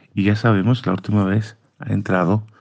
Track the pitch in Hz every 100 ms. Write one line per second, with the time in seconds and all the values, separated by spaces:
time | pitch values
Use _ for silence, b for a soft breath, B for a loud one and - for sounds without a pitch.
0 | b - 98 107 117 101 101 127 - 92
1 | - 104 95 104 107 - _ - - 104
2 | 101 92 87 107 107 _